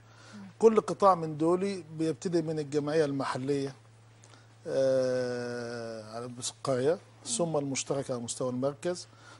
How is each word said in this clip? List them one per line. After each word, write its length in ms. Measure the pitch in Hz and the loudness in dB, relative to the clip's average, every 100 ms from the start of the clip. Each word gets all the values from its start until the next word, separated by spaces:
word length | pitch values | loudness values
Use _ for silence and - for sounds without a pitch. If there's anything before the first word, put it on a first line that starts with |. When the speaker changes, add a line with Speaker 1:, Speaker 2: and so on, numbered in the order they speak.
| - - - 208 | -20 -20 -20 -18
Speaker 1:
مم. 60 | 196 - | -16 4
Speaker 2:
كل 220 | 220 220 | 6 6
قطاع 340 | - 170 202 175 | 4 4 6 6
من 220 | 160 151 | 2 0
دولي 460 | 160 180 196 196 156 160 | 2 2 0 -4 -8 -4
بيبتدي 440 | 160 147 196 170 | -2 -2 -2 0
من 180 | 160 156 | 0 -4
الجمعية 460 | 143 147 143 160 147 | -4 -2 0 2 2
المحلية، 680 | 139 127 131 131 143 135 131 - - - - - - - - 170 | 0 -2 -4 -2 -2 -2 -8 -20 -20 -20 -20 -20 -20 -20 -16 -4
آه، 1500 | 139 135 131 127 127 123 123 120 120 117 120 113 113 107 113 | 2 4 4 4 2 0 -2 -4 -6 -6 -8 -8 -10 -10 -10
على 120 | 123 | -10
مس-، 240 | 123 120 | -8 -10
القرية، 420 | - - 127 135 | -6 0 2 2
Speaker 1:
مم. 380 | 185 - - - - | 0 -2 -16 -6 -2
Speaker 2:
ثم 200 | 170 156 | 0 0
المشترك 540 | 143 127 - 139 131 | -2 -2 -2 -2 -2
على 80 | 127 | -4
مستوى 300 | 117 - 127 | -6 -4 -4
المركز، 580 | 127 135 143 175 180 - - - | -2 -2 -2 -4 -4 -8 -20 -20